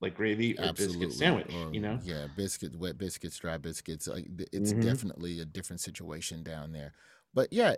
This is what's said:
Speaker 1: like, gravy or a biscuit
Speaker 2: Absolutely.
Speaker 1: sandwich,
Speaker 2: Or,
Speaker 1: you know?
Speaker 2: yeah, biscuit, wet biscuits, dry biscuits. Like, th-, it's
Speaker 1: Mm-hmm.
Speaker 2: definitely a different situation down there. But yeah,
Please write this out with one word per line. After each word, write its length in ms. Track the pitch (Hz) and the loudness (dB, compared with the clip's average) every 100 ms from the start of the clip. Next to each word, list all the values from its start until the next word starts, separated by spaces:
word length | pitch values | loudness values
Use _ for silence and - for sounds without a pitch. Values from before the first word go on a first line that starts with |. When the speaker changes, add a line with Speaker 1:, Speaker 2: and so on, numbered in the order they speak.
Speaker 1:
like, 140 | 92 85 | -4 0
gravy 440 | 110 107 117 - | 2 4 2 2
or 80 | 87 | 2
a 40 | |
biscuit 400 | 82 98 87 87 | 2 2 2 0
Speaker 2:
Absolutely. 0 | |
Speaker 1:
sandwich, 400 | - 170 117 - | 4 6 6 2
Speaker 2:
Or, 180 | 87 80 | -4 -2
Speaker 1:
you 80 | 107 | 0
know? 220 | 104 120 | 0 -2
Speaker 2:
yeah, 260 | 92 76 73 | -2 -4 -4
biscuit, 480 | 85 95 - 80 82 | -4 -4 -4 -6 -4
wet 220 | 90 76 | -4 -4
biscuits, 400 | 95 - 85 - | -4 -6 -8 -6
dry 200 | 85 82 | -4 -4
biscuits. 500 | 82 80 - 80 - | -4 -6 -6 -6 -4
Like, 180 | 90 - 87 | -6 -6 -8
th-, 120 | - | -4
it's 220 | 101 104 | 0 4
Speaker 1:
Mm-hmm. 0 | |
Speaker 2:
definitely 640 | 107 113 131 104 - 87 85 | 4 4 4 0 -4 -4 -4
a 60 | 80 | -6
different 340 | 85 - 87 | -8 -8 -6
situation 640 | - - 82 78 - 82 | -8 -8 -8 -6 -6 -6
down 280 | 80 80 76 | -6 -6 -6
there. 200 | 78 73 - - - _ | -8 -10 -12 -20 -20 _
But 200 | 131 131 | 2 4
yeah, 220 | 214 214 | 6 6